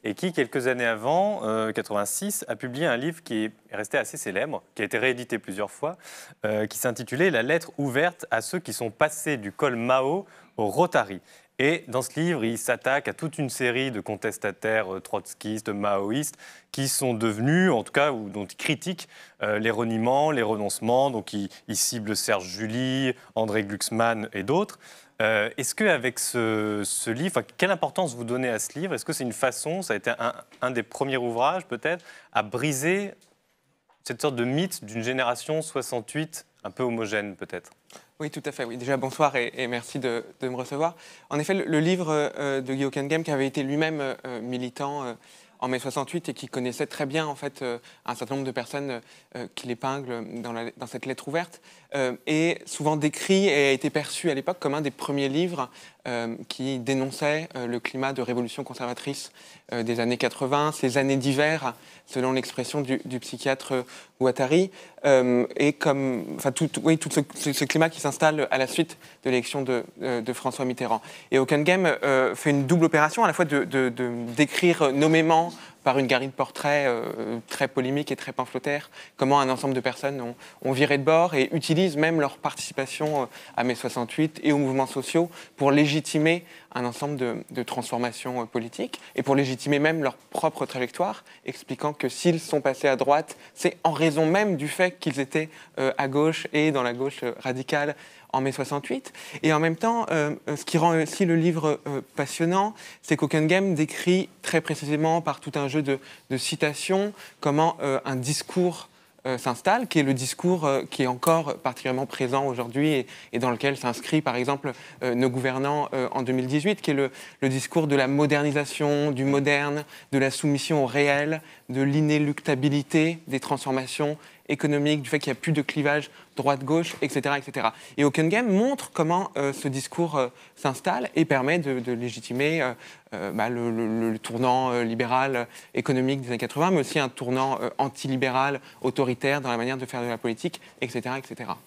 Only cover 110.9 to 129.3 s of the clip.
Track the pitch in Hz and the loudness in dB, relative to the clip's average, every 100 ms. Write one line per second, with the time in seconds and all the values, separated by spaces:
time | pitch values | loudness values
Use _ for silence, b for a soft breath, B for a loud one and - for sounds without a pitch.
110.9 | - 131 123 - 165 147 - - 127 135 | -2 -2 2 4 4 2 -4 -4 -4 -2
111.9 | 127 139 - 127 135 139 123 117 123 151 | -2 -4 -2 0 0 0 -2 -2 2 2
112.9 | 143 120 B B 123 127 117 139 139 123 | 2 -2 B B -2 0 0 0 0 -2
113.9 | 117 - 156 151 123 127 139 143 120 B | -4 0 0 2 0 0 -2 -4 -8 B
114.9 | B 127 123 127 127 131 131 139 147 147 | B -2 2 2 2 0 0 0 0 -2
115.9 | 131 123 131 127 131 127 147 160 208 - | -2 -2 -2 0 0 2 2 2 0 0
116.9 | 139 135 B B B 139 131 - 170 156 | 2 0 B B B 0 0 0 0 4
117.9 | 139 131 143 147 147 147 143 143 - 147 | 4 4 4 4 4 2 0 -2 -2 0
118.9 | 143 147 131 135 143 139 143 147 147 147 | 2 2 0 2 2 4 2 2 -4 -6
119.9 | B B 139 135 - 151 143 - 156 131 | B B 2 2 2 0 0 2 2 2
120.9 | 135 143 143 147 160 B B - 127 139 | 2 4 2 0 -4 B B -6 0 2
121.9 | 143 151 151 147 143 - 135 143 143 139 | 4 4 4 2 -2 0 2 2 2 2
122.9 | 160 160 170 - 131 - 135 139 131 127 | 2 2 -2 -4 -6 0 -2 0 -2 -2
123.9 | - 147 151 B B - 143 156 147 147 | -2 -2 -2 B B -6 -2 2 2 2
124.9 | 151 123 151 147 127 - 151 135 - 143 | 2 0 -2 0 -2 0 0 0 0 2
125.9 | 147 143 B B - 135 139 135 160 165 | 2 -2 B B -2 0 0 2 0 0
126.9 | - 147 143 139 143 - - 113 B B | -2 -2 0 0 -2 -4 -2 -2 B B
127.9 | - 143 131 160 208 247 190 247 277 - | 2 4 4 2 2 4 4 4 0 -6
128.9 | - 160 175 190 | -2 2 2 0